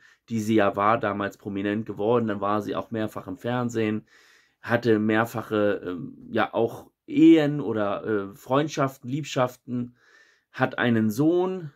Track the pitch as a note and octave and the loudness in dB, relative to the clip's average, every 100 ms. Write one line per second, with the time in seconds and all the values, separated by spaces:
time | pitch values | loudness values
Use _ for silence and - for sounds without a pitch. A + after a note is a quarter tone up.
0 | _ _ _ A2+ G#2+ A2 G2+ G2 G2+ A#2 | _ _ _ -6 2 4 4 2 2 2
1 | G#2+ G2+ G2+ - G#2+ G2 G2+ G#2 A2+ G2+ | 0 -2 -4 -6 -10 -4 -2 -2 -4 -4
2 | G#2 A#2+ A2+ G2+ G2+ G#2 F#2+ F2+ - A2 | 0 2 0 -2 -2 -2 -2 -6 -6 -6
3 | G#2+ - G2 F2+ A#2+ B2 A#2+ A2+ G#2+ G#2+ | -6 -8 -12 -10 -6 -4 -4 -2 -2 -2
4 | - _ _ _ _ _ - A#2 A#2+ A2 | -8 _ _ _ _ _ -2 0 4 2
5 | G#2+ A2 A2+ A#2 G#2+ G#2+ G#2 G2+ - F2+ | 4 2 0 -4 -4 0 0 0 -6 -10
6 | - - - A2 G#2+ G#2 A2+ - - _ | -12 -16 -8 -2 -2 0 -2 -2 -18 _
7 | - - D#3+ D#3+ D3 D3 G2+ A2 G2+ G2 | -6 6 8 8 6 -2 -4 -2 -2 -4
8 | - G#2+ G2 G2 - - D#3 - C#3 - | -2 -4 -4 -12 -2 0 0 -2 -4 -4
9 | B2 C#3 D3 - B2 - - B2 B2 - | -8 -8 -6 -2 -2 -4 -10 -8 -8 -12
10 | _ _ _ _ _ - C3 - A#2+ A2+ | _ _ _ _ _ -4 -4 0 2 2
11 | A2 G#2+ D3+ F3 F#3 F#3 D#3 | 2 2 2 2 0 -4 -10